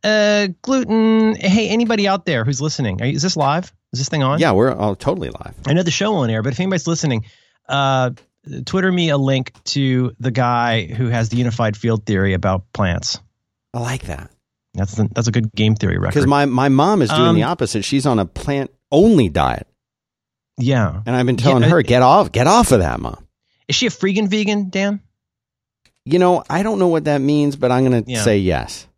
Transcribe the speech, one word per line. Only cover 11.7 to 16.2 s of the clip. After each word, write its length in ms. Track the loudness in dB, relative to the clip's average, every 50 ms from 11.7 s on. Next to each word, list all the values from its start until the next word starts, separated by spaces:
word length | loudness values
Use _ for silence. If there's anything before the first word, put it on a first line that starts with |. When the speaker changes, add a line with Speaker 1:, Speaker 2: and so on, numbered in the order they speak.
| -2
Speaker 1:
field 280 | -2 -2 -2 -2 -2 -2
theory 280 | -2 0 0 0 0 0
about 300 | 0 -2 -2 -2 -2 -6 _
plants. 480 | _ -4 -2 -2 -2 -4 -4 -8 -10 -10 -14 _ _ _ _ _ _ _ _ _ -10
Speaker 2:
I 40 | -8
like 240 | -6 -6 -8 -8 -8
that. 220 | -10 -12 -12 -14 -20 _ _ _ _ _ _ _ _ _
Speaker 1:
That's 220 | -6 -6 -6 -2
the, 120 | -2 -4 -2 -2
that's 140 | -2 -2 0
a 20 |
good 220 | 0 0 -2 -2
game 240 | _ 0 0 0 2
theory 220 | 0 0 -2 -2 -2
record. 160 | -2 -2 0
Speaker 2:
'Cause 80 | 0